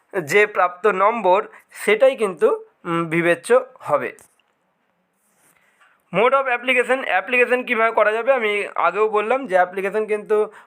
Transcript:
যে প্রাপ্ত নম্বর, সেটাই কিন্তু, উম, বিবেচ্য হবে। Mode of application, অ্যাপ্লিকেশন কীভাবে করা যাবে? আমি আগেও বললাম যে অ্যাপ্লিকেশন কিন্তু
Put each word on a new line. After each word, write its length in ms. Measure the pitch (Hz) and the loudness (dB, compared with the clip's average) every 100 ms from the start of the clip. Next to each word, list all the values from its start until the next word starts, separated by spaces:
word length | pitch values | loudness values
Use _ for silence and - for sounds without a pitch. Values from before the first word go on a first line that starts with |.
| _ 196 | _ -8
যে 260 | 143 202 208 | 0 2 2
প্রাপ্ত 400 | 214 180 - 214 | 0 -2 0 0
নম্বর, 600 | 190 202 233 190 190 180 - _ | 2 2 2 2 2 0 -12 _
সেটাই 460 | - - 214 269 226 | -6 -2 2 2 2
কিন্তু, 500 | 208 160 226 440 - _ 180 | -4 0 0 0 -6 _ -6
উম, 200 | 170 165 | -4 -2
বিবেচ্য 600 | 165 170 170 - 254 - - | 0 0 0 2 0 0 -10
হবে। 320 | - 147 120 - - _ _ _ _ _ _ _ _ _ _ _ _ _ _ _ _ _ _ | -2 -2 -2 -10 -20 _ _ _ _ _ _ _ _ _ _ _ _ _ _ _ _ _ _
Mode 200 | 175 247 | 0 2
of 120 | 277 269 240 | 2 0 -4
application, 480 | 254 247 220 262 - | -2 0 0 -2 -2
অ্যাপ্লিকেশন 580 | 185 254 247 233 254 | -2 0 0 2 0
কীভাবে 280 | 247 226 226 | -2 0 0
করা 200 | 226 208 | 2 0
যাবে? 220 | 226 233 | 0 0
আমি 340 | 262 214 208 190 - | 0 0 -4 -4 -2
আগেও 340 | 165 185 214 | -2 0 0
বললাম 380 | 208 214 262 247 | 0 0 -2 0
যে 80 | 180 | 0
অ্যাপ্লিকেশন 500 | 180 190 196 214 214 | 0 -2 -4 -4 -4
কিন্তু 460 | 208 208 214 208 - | -4 -2 0 -2 -6